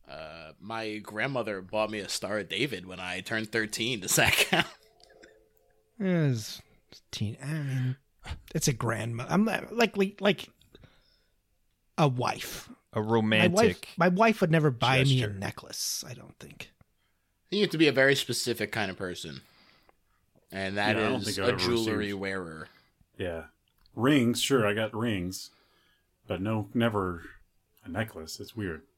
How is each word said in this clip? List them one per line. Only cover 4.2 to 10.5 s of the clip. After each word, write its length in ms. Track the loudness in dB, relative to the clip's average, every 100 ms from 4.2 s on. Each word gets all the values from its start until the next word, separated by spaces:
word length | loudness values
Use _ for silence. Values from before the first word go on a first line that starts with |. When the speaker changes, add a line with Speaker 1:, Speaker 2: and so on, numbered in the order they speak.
| 4
Speaker 1:
count? 340 | 4 4 2 0 -6 _ _ _ -20 -20 _ _ _ _ _ _ -4
Speaker 2:
It 40 |
was 580 | 2 4 4 2 -4 -14 -18 _ _ -20 _
teen-, 260 | -4 -4 -4
I 40 | -6
mean, 480 | -6 -2 -2 -2 -4 _ _ -12 -12 -6
it's 140 | -2 0
a 60 |
grandma. 520 | 0 -2 -2 -4 -6 0
I'm 160 | 2 2
not, 300 | 0 -4 0
like, 200 | 0 2
like, 240 | -2 2
like 300 | 0 0 -6